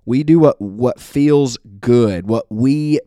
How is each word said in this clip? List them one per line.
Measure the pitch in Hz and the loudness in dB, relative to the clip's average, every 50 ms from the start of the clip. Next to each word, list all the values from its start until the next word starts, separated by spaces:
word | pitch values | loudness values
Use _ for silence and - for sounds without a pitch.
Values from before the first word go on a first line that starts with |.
| - | -8
We | 110 123 135 | -4 -4 -2
do | 151 151 160 165 | 0 2 4 4
what, | 156 143 - - | 4 4 2 0
what | 101 101 95 107 123 127 - - | -6 -10 -6 -4 -4 -4 -4 -6
feels | - - - 143 143 147 147 143 143 127 117 - _ 101 98 101 | -10 -8 -2 0 2 2 2 2 0 -2 -4 -10 _ -20 -20 -8
good, | - 123 120 120 165 107 95 87 90 | -2 2 2 2 2 2 -2 -4 -4
what | 104 113 113 - - | -4 -4 -4 -6 -6
we | 104 110 123 135 139 151 151 151 151 143 - | -6 -4 -2 -2 -2 -2 -2 -2 -2 -4 -4